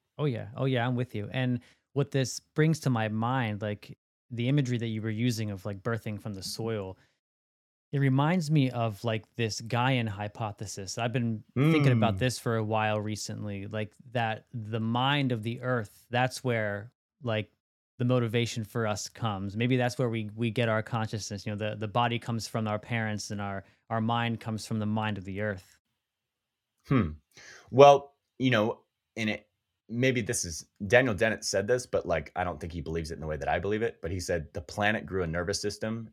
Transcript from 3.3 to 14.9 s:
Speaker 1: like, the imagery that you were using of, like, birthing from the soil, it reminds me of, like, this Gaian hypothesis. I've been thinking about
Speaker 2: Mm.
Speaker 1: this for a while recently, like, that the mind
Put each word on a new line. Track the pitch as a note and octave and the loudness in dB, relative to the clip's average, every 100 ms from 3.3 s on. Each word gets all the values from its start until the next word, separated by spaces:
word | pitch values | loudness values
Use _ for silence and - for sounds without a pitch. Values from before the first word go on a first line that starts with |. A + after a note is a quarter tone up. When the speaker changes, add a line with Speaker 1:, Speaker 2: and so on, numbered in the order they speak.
| C3 A2+ G2+ | 0 0 -2
Speaker 1:
like, | G#2+ G#2 - - _ _ _ | -4 -6 -10 -20 _ _ _
the | A#2+ A#2+ | -2 2
imagery | D3 B2 A#2+ | 2 2 -2
that | A#2 | -2
you | A2 | -4
were | A2 | -4
using | G#2+ B2 A2 G#2 | 0 0 0 -4
of, | G2 G#2 | -4 -8
like, | G2 | -6
birthing | A#2 A2+ A2+ G#2 | -4 -4 -4 -6
from | A2 | -8
the | G2 | -8
soil, | - - A2+ A2 F#2+ - _ _ _ _ _ _ _ _ _ | -8 -6 -4 -4 -6 -12 _ _ _ _ _ _ _ _ _
it | C#3 | 2
reminds | C#3 C3 D3+ F#3 D3+ | 4 4 4 2 2
me | D#3 C3 | 4 4
of, | A#2+ A2+ G2 | 2 -2 -2
like, | A#2 A2 - - | -2 -2 -4 -4
this | A2+ - | -2 -4
Gaian | A2+ A#2+ B2+ C3 A2+ | -2 2 2 2 0
hypothesis. | G2 G#2 - A2 - G2+ - G2 - | -4 -8 -6 -6 -6 -10 -10 -8 -4
I've | A#2 | -2
been | B2 A#2 A2 - | 0 -2 -4 -6
thinking | - D3+ D#3 C#3 | 0 4 4 4
about | A#2 A#2 G2 | 4 2 2
Speaker 2:
Mm. | |
Speaker 1:
this | B2+ - | -2 0
for | B2 A2+ | -2 0
a | |
while | G#2+ A2 G#2+ G#2+ | 0 2 2 0
recently, | G#2 G#2 - G#2+ G#2 G2 G#2 | -2 -6 -8 -8 -8 -8 -6
like, | G#2+ G#2 - B2 | -6 -6 -10 -6
that | A#2+ A2+ A2 - | -2 -2 -4 -8
the | A#2+ G#2 A2+ | -10 -6 -4
mind | A2+ | 0